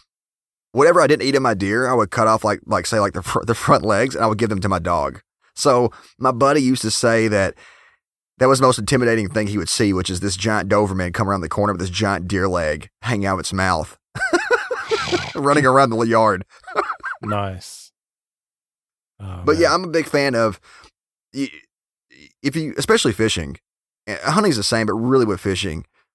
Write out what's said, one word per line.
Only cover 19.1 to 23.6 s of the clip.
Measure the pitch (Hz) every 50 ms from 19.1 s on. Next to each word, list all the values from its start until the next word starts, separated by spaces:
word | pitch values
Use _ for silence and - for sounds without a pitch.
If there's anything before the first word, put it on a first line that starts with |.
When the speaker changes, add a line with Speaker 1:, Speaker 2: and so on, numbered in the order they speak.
| _ -
Speaker 2:
Oh, | 101 95 92 90 90
Speaker 1:
But | 147 156
yeah, | 165 170 147
Speaker 2:
man. | 156
Speaker 1:
I'm | 175 185
a | 170
big | 156 165 151
fan | - - 143 139 139 127
of, | 117 113 110 95 - _ - - - - - _ _ _ _ _ _ _ _ -
y-, | 135 139 117 - 78 - _ _ _ _ _ _ _ _ _ - 65 73 69 _ _
if | - 139 135
you, | 165 156 147 -
especially | - 143 - 226 226 - 139 101
fishing. | - 113 107 - 92 78 69 69 -